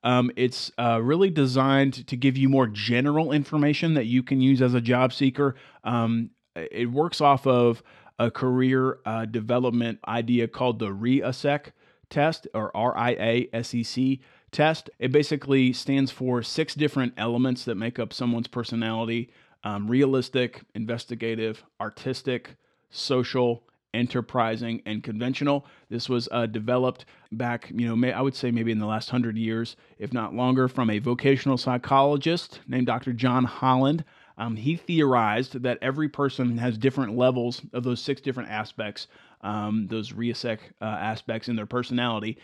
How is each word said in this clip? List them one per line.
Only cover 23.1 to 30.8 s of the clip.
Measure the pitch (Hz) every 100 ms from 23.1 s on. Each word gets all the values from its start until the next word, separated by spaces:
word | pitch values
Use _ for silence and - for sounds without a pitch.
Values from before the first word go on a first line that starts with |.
| 131 120 135 123 117 _ _ _
enterprising, | - 123 127 117 127 113 113 120 117
and | - 107
conventional. | - 107 123 135 143 143 139 - _
This | 117 117
was, | 123 120
uh, | 120
developed | 117 110 107 127 127 127 - - _
back, | 113 120 120 -
you | - 120
know, | 113
may-, | 127
I | 110
would | 135 131
say | 127
maybe | 117 113
in | 110
the |
last | 107 110 -
hundred | 123 120 110
years, | 113 113 113 - _ _
if | 101
not | 127 107
longer, | 107 127 131 127
from | 127